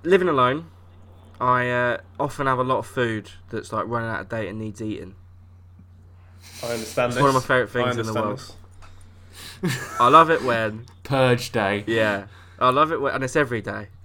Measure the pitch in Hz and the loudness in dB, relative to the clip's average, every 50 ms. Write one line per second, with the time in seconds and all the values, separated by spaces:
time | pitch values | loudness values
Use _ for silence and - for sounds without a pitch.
0 | - 165 185 190 185 180 151 135 123 123 135 156 170 - - - - - - - | 2 4 2 4 4 2 2 2 2 2 2 -2 -8 -14 -20 -20 -20 -20 -20 -20
1 | - - - - - - - - 123 127 127 123 123 123 123 123 123 123 117 - | -20 -20 -20 -20 -20 -20 -10 -2 0 2 2 2 2 0 0 0 2 0 0 -2
2 | - - - - 143 143 - - 143 135 131 123 127 127 131 110 113 - - 135 | -6 -16 -8 -6 -6 -6 -4 -4 -2 0 0 0 0 0 0 -2 -2 -4 -4 -2
3 | 123 117 110 107 98 - - - - - - 87 - - 110 107 98 104 120 117 | -2 -2 -2 -6 -8 -12 -20 -20 -16 -10 -10 -10 -8 -6 -6 -6 -4 -4 -4 -6
4 | 113 113 113 73 90 95 117 113 110 87 101 110 110 110 104 - 113 107 104 - | -4 -4 -6 -8 -8 -8 -6 -6 -6 -6 -8 -8 -10 -10 -10 -8 -8 -8 -8 -8
5 | - 92 - - - - - - - - - - - - - - - - - - | -10 -14 -18 -20 -20 -20 -20 -20 -20 -20 -20 -20 -20 -20 -20 -20 -20 -20 -20 -20
6 | - - - - - - - - - - - - - 120 120 113 110 - - - | -20 -20 -20 -20 -20 -20 -20 -20 -20 -20 -16 -12 -8 -6 -6 -6 -8 -6 -2 0
7 | 123 120 120 123 139 139 135 131 127 - 135 127 120 101 - 123 123 127 120 117 | 0 0 2 2 2 4 4 2 2 2 2 2 2 0 -2 -2 -2 -2 -2 -4
8 | 113 110 107 110 110 104 104 - - - - - - - - - - - - - | -4 -4 -2 -2 -2 -2 -4 -8 -12 -18 -18 -20 -20 -20 -20 -20 -20 -20 -20 -20
9 | - - - - - - - - - - - - - 170 127 - - - - - | -20 -20 -20 -20 -20 -20 -20 -20 -18 -18 -14 -6 -4 -4 -4 -4 -8 -10 -2 2
10 | 120 123 139 160 165 156 165 - - 127 117 113 113 107 107 110 117 - - - | 4 8 10 8 8 8 4 0 2 0 0 0 -2 -2 -4 -8 -14 -18 -20 -20
11 | - - 139 135 131 127 123 123 - - - 117 104 98 104 101 104 113 113 113 | -6 -2 2 2 4 4 4 0 -2 -4 -2 0 0 0 0 -2 -2 -2 0 2
12 | 110 107 101 98 98 98 - - - - - - 120 127 127 139 156 156 165 120 | 2 2 0 -2 -6 -10 -18 -20 -20 -20 -6 2 2 2 4 4 2 2 2 -2
13 | 139 139 - 131 131 127 - 151 147 117 123 110 98 110 101 107 107 - - - | -2 -2 -2 -2 -4 -2 0 0 0 0 -2 -6 -6 -6 -10 -10 -12 -14 -18 -20